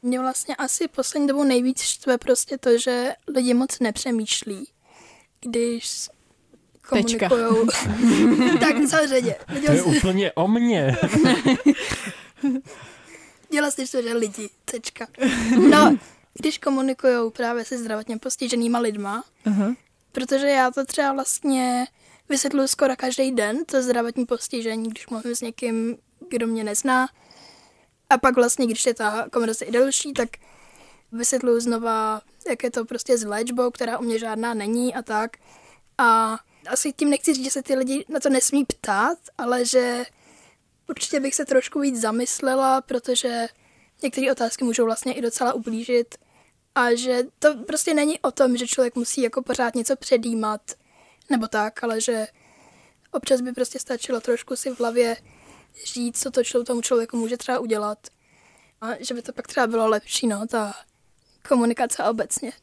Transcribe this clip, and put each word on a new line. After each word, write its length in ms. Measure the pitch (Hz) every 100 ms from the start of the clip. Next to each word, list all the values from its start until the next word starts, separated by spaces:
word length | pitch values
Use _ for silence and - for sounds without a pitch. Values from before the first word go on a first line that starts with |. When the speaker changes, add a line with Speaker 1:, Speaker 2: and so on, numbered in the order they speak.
Speaker 1:
Mě 160 | 247 254
vlastně 360 | 262 262 - 277
asi 320 | 269 - 330
poslední 400 | - 262 302 285
dobou 160 | 277
nejvíc 380 | 285 247 254 262
štve 360 | - - - 247
prostě 400 | - 247 - 269
to, 200 | - 233
že 320 | 247 247 247 - - 285
lidi 180 | 254
moc 260 | 240 262 -
nepřemýšlí, 880 | 240 311 262 233 214 - - 196 269 _ _ - - - _ _
když 680 | 247 233 233 233 - - - _ _ _ _ _ _ _ -
Speaker 2:
Tečka. 360 | 240 226 233 190
Speaker 1:
komunikujou. 380 | 240 233 220 226 - 247 214 240 208 220 - 254 330
<laughs> 20 |
Tak 160 | 311 294 285
samozřejmě. 460 | 311 302 262 240 - -
Lidi 120 | 285 294
Speaker 3:
To 60 |
je 100 | -
Speaker 1:
moc 120 | - 302
Speaker 3:
úplně 340 | 190 185 190
o 160 | - 180
mně. 500 | 226 240 208 135 123
Speaker 1:
<laughs> 60 | - 214 262 262 269 254 - 285 - - - - - _ 277 262 - - - - - - - _ _
Dělá 200 | 302 294
si 160 | - 262
to, 140 | 269
že 120 | 233
lidi, 360 | 233 214 202 208 _ -
tečka. 420 | 240 - - - - 254 240 226 277 349
No, 280 | 294 311 277 - - _
když 240 | - 311 302
komunikujou 720 | - 269 262 262 269 240 226
právě 360 | 226 240 240 233
se 120 | 254
zdravotně 400 | 233 214 220 226
postiženýma 640 | 262 - 254 247 233 240
lidma, 440 | 233 208 202 214 - _ -
Speaker 2:
Aha. 300 | 202 202 254 _ _ _
Speaker 1:
protože 360 | - 254 269 285
já 220 | 277 254
to 140 | 254 269
třeba 280 | - 277
vlastně 760 | 269 262 - 294 262 254 247 254 _ _ _ _
vysvětluju 380 | 277 285 277 269
skoro 280 | - 277 254
každý 360 | 262 254 262
den, 340 | 254 208 233 330
to 160 | 269
zdravotní 440 | 254 240 233 233 240
postižení, 640 | 240 - 247 226 226 226
když 180 | 220 -
mluvím 280 | 226 233 240
s 60 |
někým, 560 | 233 233 240 226 226 240 _ _ 359
kdo 180 | 247 226
mě 160 | 226
nezná. 440 | 214 208 269 254 262 _ _ - - - _ _ _ _ _
A 80 | 262
pak 180 | 269 247
vlastně, 300 | 240 - 247
když 200 | 233 -
je 80 |
ta 320 | 226 214 214 -
konverzace 340 | - 226 220 208
i 60 |
delší, 420 | 233 269 269 294
tak 160 | 277 233 - _ - - - - - _
vysvětluju 480 | 226 233 262 247 233
znova, 640 | 240 233 226 220 220 214 _ _ -
jak 140 | 240
je 80 | 247
to 140 | 240 233
prostě 320 | 233 - 240
s 80 | 214
léčbou, 460 | 208 240 247 247
která 260 | 240 240 233
u 60 |
mě 160 | 240 226
žádná 340 | 226 220 233
není 420 | 226 202 233 247 -
a 60 |
tak. 360 | 233 214 226 - _ - _ _ _ -
A 420 | 240 226 220 226 _ _ -
asi 240 | 254 302
tím 160 | 262 294
nechci 240 | 285 -
říct, 100 | 277
že 80 | 262
se 120 | 277
ty 120 | 262 262
lidi 300 | 262 269 -
na 100 | 294
to 100 | 285
nesmí 360 | 262 247 277 277
ptát, 520 | - - 202 240 339 - -
ale 280 | 240 247 247
že 380 | 254 247 240 247 _ _ _ _ _ _ _ _
určitě 300 | - - 294
bych 160 | 269 -
se 100 | 285
trošku 340 | 262 - 302
víc 220 | 285 247
zamyslela, 800 | 220 226 247 - 269 269 269 262
protože 640 | 262 254 - 247 254 233 233 _ _ _ _ _
některé 280 | 285 254 262
otázky 320 | 262 233 -
můžou 220 | 247 233 226
vlastně 280 | 220 254
i 80 | 254
docela 320 | 240 - 240
ublížit. 600 | 247 226 220 233 247 233 - _ _ _ _ _ -
A 180 | 240 240
že 240 | 247 247 254 _
to 160 | 294 285
prostě 360 | 392 311 -
není 260 | 302 294 330
o 120 | 277
tom, 260 | - 262 240
že 100 | 240
člověk 280 | - 247 247
musí 260 | 240 -
jako 200 | 240 247
pořád 340 | 254 247 240 240
něco 200 | 233 269
předjímat 640 | - 247 233 226 220 214 - - _ _ _ _ _
nebo 180 | 269 220
tak, 360 | 214 214 -
ale 180 | 240 220
že 260 | 220 226 214 _ _ _ _ _ _ _ _
občas 300 | - - 262
by 100 | 247
prostě 280 | 247 247 262
stačilo 420 | - 240 - 247
trošku 340 | 226 233 - 254
si 140 | 269 247
v 40 |
hlavě 380 | 233 240 233 226 _ _ - - _ - -
říct, 340 | - 240 233
co 120 | 269
to 120 | 254
člo-, 200 | 233 254
tomu 180 | 240 240
člověku 360 | 233 247 226 240
může 200 | 226 240
třeba 220 | - 254
udělat. 380 | 240 220 208 214 - _ _ _ _ _ _ _
A 60 | 220 240
že 140 | 254
by 80 | 240
to 120 | 240
pak 140 | - -
třeba 200 | - 240
bylo 200 | 226 220
lepší, 400 | 214 - - 240
no, 200 | 202 226
ta 260 | 233 208 202 - _ _ _ _ _ -
komunikace 560 | 254 233 233 247 -
obecně. 480 | 262 226 - - - -